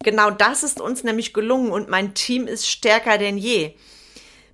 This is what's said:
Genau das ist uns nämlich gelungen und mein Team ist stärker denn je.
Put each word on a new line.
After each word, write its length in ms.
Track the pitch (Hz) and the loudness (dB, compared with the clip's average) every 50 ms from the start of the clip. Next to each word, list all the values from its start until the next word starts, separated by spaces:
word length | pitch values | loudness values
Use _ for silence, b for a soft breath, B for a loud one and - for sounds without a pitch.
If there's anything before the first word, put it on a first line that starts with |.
Genau 280 | - 220 214 214 208 208 | -2 0 4 4 4 4
das 340 | 202 208 208 233 285 - 302 | 4 4 4 4 2 0 -2
ist 160 | 285 - - | -4 -4 -4
uns 240 | - 226 254 254 - | -6 -6 -6 -4 -4
nämlich 300 | 226 220 233 226 - - | -2 -2 -2 -4 -4 -4
gelungen 360 | 214 214 226 262 262 247 220 | -2 0 0 0 0 0 0
und 180 | 175 208 202 - | -2 -2 -2 0
mein 260 | 185 190 202 196 196 | 0 0 0 -2 -4
Team 340 | - - - 247 254 240 - | -4 -4 -2 -2 -2 -2 -4
ist 200 | - - - - | -6 -6 -4 -4
stärker 480 | - - - 214 214 226 226 233 214 | -4 0 2 4 4 4 4 2 2
denn 220 | 202 202 202 202 202 | 2 2 -2 -2 -2
je. 360 | 202 240 233 190 151 156 B B B B B B B B B B B B B B B B | -2 0 0 0 0 -4 B B B B B B B B B B B B B B B B